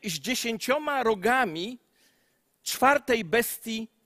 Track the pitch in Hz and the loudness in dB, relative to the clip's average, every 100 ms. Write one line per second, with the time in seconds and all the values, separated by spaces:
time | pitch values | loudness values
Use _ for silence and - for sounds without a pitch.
0 | 208 156 170 247 233 220 - 294 302 277 | -8 -6 -4 -2 -2 -4 -2 -2 0 0
1 | 226 202 214 262 220 160 208 254 _ _ | 2 2 2 2 2 -2 -8 -10 _ _
2 | _ _ _ _ _ _ - - 262 285 | _ _ _ _ _ _ -8 2 4 4
3 | - 233 170 233 233 - 226 220 226 _ | 2 0 2 0 0 -4 -8 -8 -8 _